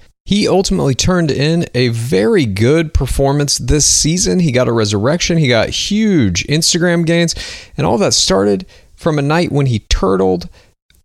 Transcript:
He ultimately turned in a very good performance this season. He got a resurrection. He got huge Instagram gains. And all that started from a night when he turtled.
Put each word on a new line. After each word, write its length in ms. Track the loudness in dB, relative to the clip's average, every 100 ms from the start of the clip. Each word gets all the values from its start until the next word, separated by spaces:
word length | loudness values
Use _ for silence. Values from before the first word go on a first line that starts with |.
| -12 _
He 240 | -2 0 2
ultimately 480 | 2 0 0 0 0
turned 360 | 0 0 0
in 340 | 0 0 0 -2 -2
a 140 | -2
very 560 | -2 -2 0 2 2 0
good 480 | 0 2 2 2
performance 640 | 0 -2 0 0 0 -2 -2
this 280 | 0 0 2
season. 540 | 0 0 0 0 0
He 140 | 2
got 160 | 2 2
a 20 |
resurrection. 640 | 0 0 0 0 0 0 0
He 120 | 2
got 180 | 2 0
huge 800 | -4 -4 0 2 2 2 0 -2
Instagram 580 | -2 0 0 0 0 0
gains. 300 | 0 0 -4 -10 -16 -14 -4
And 100 | -2
all 120 | 0
that 160 | 0
started 520 | 0 0 2 2 -2 -4 -20 -20 -6
from 240 | -2 0
a 20 |
night 300 | 0 0 0
when 140 | 0 0
he 140 | -2
turtled. 680 | -2 -2 0 0 0 -2 -6 -18 _ _ _ _